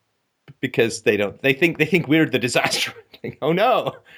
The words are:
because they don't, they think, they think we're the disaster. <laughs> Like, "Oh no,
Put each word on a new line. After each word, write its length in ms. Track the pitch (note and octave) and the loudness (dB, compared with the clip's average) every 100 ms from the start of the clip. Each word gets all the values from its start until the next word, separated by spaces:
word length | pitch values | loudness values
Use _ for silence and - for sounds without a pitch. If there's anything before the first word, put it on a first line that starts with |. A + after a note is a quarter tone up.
| _ _ _ _ - - | _ _ _ _ -20 -8
because 400 | C3 - A#2 - | -4 0 0 0
they 140 | - G2+ | 0 0
don't, 220 | G2+ - | 0 -2
they 120 | C#3 | -2
think, 240 | C3+ E3+ D#3 | 2 0 0
they 80 | D#3 | 0
think 220 | F3+ C3+ | 0 2
we're 180 | D#3+ D3+ | 2 2
the 140 | B2 | 0
disaster. 540 | A#2 - - - - - - | 0 0 -2 -2 -6 -10 -20
<laughs> 160 | - | -16
Like, 140 | - - | -14 -6
"Oh 100 | C3+ | -2
no, 440 | F3 A#3 F#3+ C3+ - _ | 0 2 0 -2 -8 _